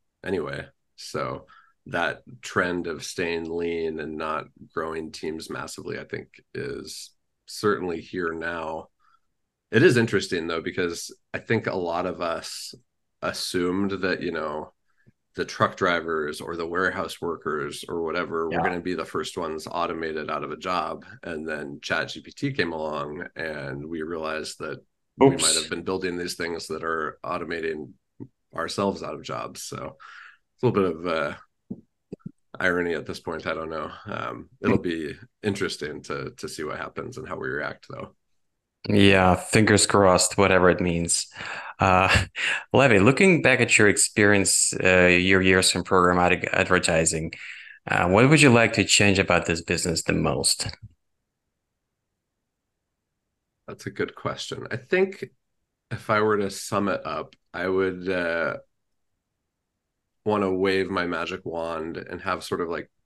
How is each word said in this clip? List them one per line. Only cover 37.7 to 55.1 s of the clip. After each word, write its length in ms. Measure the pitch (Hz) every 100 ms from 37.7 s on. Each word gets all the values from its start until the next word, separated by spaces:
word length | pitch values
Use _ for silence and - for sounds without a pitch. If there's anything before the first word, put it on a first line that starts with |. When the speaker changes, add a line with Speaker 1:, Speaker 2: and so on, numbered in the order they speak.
| - -
Speaker 1:
though. 240 | - 98 _ _ _ _ _ _ _ -
Speaker 2:
Yeah, 480 | 104 98 95 92
fingers 520 | 87 - 113 107 101 -
crossed, 500 | 104 98 90 - -
whatever 320 | 98 92 90
it 100 | 85
means. 460 | 90 85 85 - - - - - - -
Uh, 460 | 95 92 92 - - - -
<laughs> 260 | - -
Levi, 260 | 113 135 104
looking 420 | 101 135 196 165
back 200 | 131 127
at 160 | 117 -
your 100 | 107
experience, 840 | 95 - - 104 104 95 - - -
uh, 220 | 92 92 90
your 340 | 90 92 95
years 340 | 92 92 92
in 80 | 92
programmatic 640 | 85 95 90 90 90 90 -
advertising, 800 | - 92 90 87 82 80 80 82 - - - - - -
uh, 180 | - 90
what 200 | 95 131
would 140 | 156
you 80 | 139
like 240 | 117 113
to 100 | -
change 340 | 95 - 104 98
about 280 | 87 87 -
this 160 | 82
business 400 | - 85 90 80
the 100 | -
most? 560 | 82 80 71 - - - - - _ _ _ _ _ _ _ _ _ _ _ _ _ _ _ _ _ _ _ _ _ _ _ _ _ _ _ -
Speaker 1:
That's 200 | - -
a 40 |
good 240 | - 95
question. 520 | - - - - - -
I 60 | 127
think 480 | - 185 196